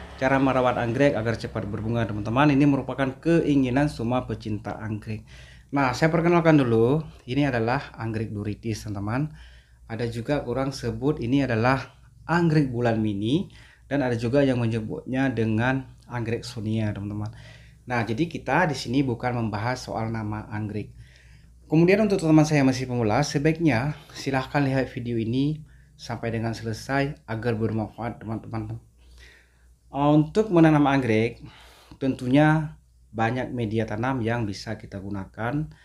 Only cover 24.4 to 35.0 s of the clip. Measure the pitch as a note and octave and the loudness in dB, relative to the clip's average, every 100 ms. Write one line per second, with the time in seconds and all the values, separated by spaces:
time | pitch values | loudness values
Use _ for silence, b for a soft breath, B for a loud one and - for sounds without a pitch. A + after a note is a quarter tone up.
24.4 | C3 D3 C#3 C3+ B2+ - A#2+ A#2 A2+ B2+ | -2 0 0 0 -2 -4 -4 -2 -2 0
25.4 | C#3+ D3+ b b b - - A2+ A#2 A2+ | 0 -2 b b b -20 -12 -8 -4 -4
26.4 | A2+ G#2+ A2+ G#2+ - C3+ C#3 D3 - A2+ | -4 -6 -6 -8 -4 -2 -2 -6 -10 -6
27.4 | A#2+ A2 A2+ A2 G#2 - A2+ G#2+ G2+ A2+ | -2 -2 -2 -2 -4 -6 -10 -8 -8 -10
28.4 | - A2+ G#2+ A2+ - _ b b b b | -8 -8 -8 -10 -14 _ b b b b
29.4 | b b b _ _ C#3 C#3+ D3+ D3+ - | b b b _ _ 0 4 4 4 0
30.4 | G#3+ F3 D#3+ D3+ C#3+ C#3 B2 A2 A#2 - | 2 6 8 8 6 4 4 2 2 -4
31.4 | B B B B B - C3+ B2 B2+ C3+ | B B B B B -6 -4 -4 2 4
32.4 | D3+ D#3 D#3 - _ _ _ G#2+ A2+ B2 | 6 4 0 -10 _ _ _ -4 -2 -2
33.4 | B2 B2 A2+ A2 A2 G#2+ B2 C3+ A2 A#2+ | -4 -4 -2 -2 -4 -4 -4 -2 -2 -2
34.4 | G#2+ G2 - G#2+ - G2+ | -4 -8 -10 -12 -12 -14